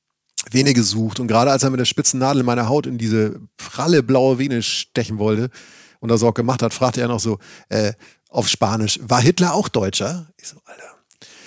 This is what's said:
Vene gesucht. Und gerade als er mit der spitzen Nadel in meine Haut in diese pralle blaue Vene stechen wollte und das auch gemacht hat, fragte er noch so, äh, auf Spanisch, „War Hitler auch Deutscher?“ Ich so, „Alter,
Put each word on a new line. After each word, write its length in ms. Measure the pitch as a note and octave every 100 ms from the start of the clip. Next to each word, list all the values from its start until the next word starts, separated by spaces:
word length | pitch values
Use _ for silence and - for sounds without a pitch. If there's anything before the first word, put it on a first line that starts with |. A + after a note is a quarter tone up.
| _ _ _ - -
Vene 220 | B2+ C#3+
gesucht. 480 | B2 G2+ A2 A2 A2+
Und 60 | A#2
gerade 240 | A2+ C#3
als 120 | C3+
er 60 | C3+
mit 100 | B2+
der 60 | A#2+
spitzen 340 | - - B2+
Nadel 220 | C3 C#3
in 40 | B2
meine 220 | A#2+ A2+
Haut 180 | D3 C3+
in 120 | A#2+
diese 420 | A2 A2 G#2+ - - -
pralle 480 | - - D#3 D#3+
blaue 360 | A#2+ C3 C3 B2+
Vene 220 | C#3 A#2+
stechen 560 | - - - B2+ A2 G#2+
wollte 320 | G#2+ G#2+ B2 - - - - _
und 80 | A2+
das 120 | A2+
auch 120 | A#2
gemacht 280 | B2 A#2 B2+
hat, 120 | A2+
fragte 260 | - B2+ A#2+
er 80 | A#2+
noch 140 | A2+
so, 180 | A2+ G2 - - -
äh, 240 | G#2+ G#2 G#2 - _ _
auf 220 | B2 G2
Spanisch, 500 | - G#2 A2 G#2+ -
„War 180 | A2 A#2+
Hitler 320 | C3+ F3+ F3
auch 160 | F3+ -
Deutscher?“ 580 | A#2+ G2 - G#2 E3+ D#2 _
Ich 120 | -
so, 80 | D3+ -
„Alter, 180 | - - - _ _ - -